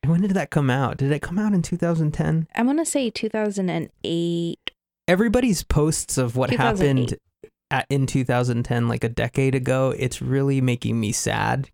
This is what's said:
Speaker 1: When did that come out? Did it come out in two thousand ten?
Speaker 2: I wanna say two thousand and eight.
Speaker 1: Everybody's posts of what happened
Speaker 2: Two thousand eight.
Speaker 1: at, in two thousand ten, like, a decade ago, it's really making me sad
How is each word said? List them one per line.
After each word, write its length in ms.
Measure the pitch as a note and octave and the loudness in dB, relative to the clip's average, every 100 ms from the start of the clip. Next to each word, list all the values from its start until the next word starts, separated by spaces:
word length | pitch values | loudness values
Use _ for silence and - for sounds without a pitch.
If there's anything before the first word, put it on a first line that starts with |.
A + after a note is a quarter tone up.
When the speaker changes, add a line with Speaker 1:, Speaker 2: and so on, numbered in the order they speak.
| C3 | 2
Speaker 1:
When 140 | E3+ | 2
did 100 | G3+ | 2
that 180 | F#3+ C#3+ | 0 0
come 220 | D#3+ C#3 | 0 2
out? 260 | B2+ C3 - | 2 0 0
Did 140 | C3+ | -2
it 100 | D3 | -2
come 160 | - F3 | -2 -2
out 160 | G#3+ | 0
in 80 | G3 | 0
two 160 | E3 F3 | 0 -2
thousand 360 | E3+ E3 D#3 | -2 0 -2
ten? 340 | D3+ D#3 D#3+ D#3+ - | 0 0 0 -2 -2
Speaker 2:
I 80 | |
wanna 200 | A#3+ D4 D#4+ | 0 0 0
say 260 | D4 B3 | -2 -2
two 180 | - A3 | -4 -6
thousand 400 | A3 G#3 G3+ F#3 | -2 -2 -2 -2
and 200 | E3 - _ | -2 -6 _
eight. 680 | - E3+ E3+ E3+ E3+ - _ _ _ _ - | -6 -2 -2 -2 -4 -8 _ _ _ _ 0
Speaker 1:
Everybody's 540 | F3+ A#3 A3+ B3+ F3+ | 2 4 2 2 0
posts 540 | - - D3+ D#3 - - | 0 2 2 0 -2 -2
of 180 | B2+ A#2+ | 0 0
what 140 | B2+ | 0
happened 300 | B3 C3 G3+ | 2 0 2
Speaker 2:
Two 60 | D3+ | 2
thousand 340 | C3 B2 - _ _ | 2 0 -4 _ _
eight. 80 | - _ _ | -20 _ _
Speaker 1:
at, 160 | C3+ - | -4 0
in 160 | C#3 C3+ | 0 0
two 160 | C#3 | 0
thousand 400 | B2+ B2 B2 A#2 | 0 0 2 0
ten, 240 | A#2+ A#2+ A#2 | 0 0 0
like, 160 | A#2+ | 0
a 60 | A#2+ | -2
decade 440 | A#2 A#2+ - C3+ | -2 -4 0 0
ago, 400 | C3+ B2+ C3 C3 - | 0 0 0 0 0
it's 240 | B2+ - | -4 -4
really 420 | B2+ C3 C#3 C3+ | -2 0 2 2
making 380 | B2+ B2 A2 A2+ | 2 0 -2 -2
me 120 | G#2+ | 0
sad 580 | A2+ - G#2+ G#2+ B2 C3+ | -2 -2 -2 -2 -2 -6